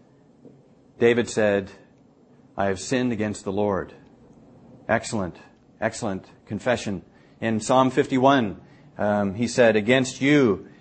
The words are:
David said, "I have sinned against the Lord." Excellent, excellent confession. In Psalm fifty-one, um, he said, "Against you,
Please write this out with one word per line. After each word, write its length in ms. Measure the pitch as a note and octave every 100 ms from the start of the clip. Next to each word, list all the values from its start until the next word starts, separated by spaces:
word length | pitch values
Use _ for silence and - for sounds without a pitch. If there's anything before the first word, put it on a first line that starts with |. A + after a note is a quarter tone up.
| _ _ _ _ - - _ _ _ -
David 300 | A#2 A#2+ A2
said, 420 | - G#2+ G2+ F#2+ - - _ _ _ _ _ _ -
"I 100 | G2
have 140 | F#2+
sinned 320 | - C3 B2
against 320 | A2+ G#2+ G2+
the 80 | -
Lord." 400 | G2 G#2 F#2+ D2 - - _ - - - - - - -
Excellent, 480 | A2+ - A2+ F2+ - - _ _ -
excellent 460 | A2 - A#2 F#2 - - -
confession. 560 | G#2 - A#2 - F#2+ - _ _ _
In 200 | A#2 A2
Psalm 300 | - C3 B2+
fifty-one, 680 | C3 C3+ C3+ C3 C#3 G#2+ E2+ - - - -
um, 360 | G#2 G#2 G2+
he 120 | F#2+ A#2
said, 300 | B2 A#2 G#2+
"Against 440 | G#2 C3 B2+ -
you, 460 | C3+ D3 B2+ F2+ - -